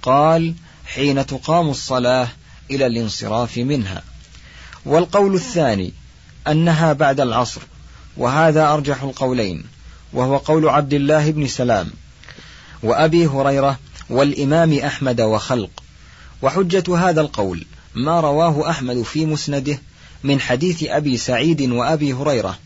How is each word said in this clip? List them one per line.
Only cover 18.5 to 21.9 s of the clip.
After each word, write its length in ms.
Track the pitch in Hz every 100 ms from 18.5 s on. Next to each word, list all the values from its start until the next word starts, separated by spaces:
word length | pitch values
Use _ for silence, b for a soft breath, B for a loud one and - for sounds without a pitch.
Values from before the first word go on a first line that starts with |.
| 147 151
أحمد 320 | 165 123 123
في 240 | 110 156 156
مسنده 520 | 151 - 143 131 139 - B B B
من 160 | 139 139
حديث 420 | - - 180 165
أبي 340 | 151 135 147 120
سعيد 460 | - 120 147 156
وأبي 500 | 135 120 123